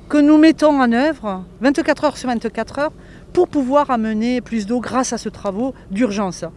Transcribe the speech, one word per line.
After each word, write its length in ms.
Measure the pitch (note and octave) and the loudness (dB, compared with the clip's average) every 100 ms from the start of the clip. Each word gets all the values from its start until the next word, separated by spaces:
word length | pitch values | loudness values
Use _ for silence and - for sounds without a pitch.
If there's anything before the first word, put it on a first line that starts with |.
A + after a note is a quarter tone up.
| - | -2
que 100 | D4 | 2
nous 200 | D4 D4+ | 6 6
mettons 420 | D#4+ - D4+ C#4+ | 6 6 2 4
en 100 | B3 | 2
œuvre 540 | A#3 D4+ C#4 G#3 F#3 F3+ - | 2 0 -2 -6 -8 -12 -4
vingt-quatre 440 | A#3+ D4 D#4 C#4+ | 0 0 0 0
heures 120 | D4+ - | -2 -4
sur 140 | B3+ | -6
vingt-quatre 480 | A3+ A3 - A3 - | -6 -6 -8 -8 -6
heures 140 | D4+ - - - - | -6 -6 -18 -20 -4
pour 120 | F4 F4+ | 0 0
pouvoir 440 | D4 B3 C#4+ C#4 | 0 2 2 2
amener 500 | A#3+ A3 G#3+ A#3 B3 | 0 -2 -2 -2 -2
plus 260 | - A3+ F#3+ | -4 -6 -4
d'eau 140 | A#3+ | -4
grâce 320 | G#3 A#3+ B3+ | -2 -2 -2
à 60 | A3+ | -4
ce 100 | A3 | -8
travaux 460 | - G3+ F#3+ C4 - - | -8 -8 -6 -6 -8 -8
d'urgence. 540 | F#3+ A#3+ G#3 F#3+ - E3 | -2 -2 -2 -6 -6 -12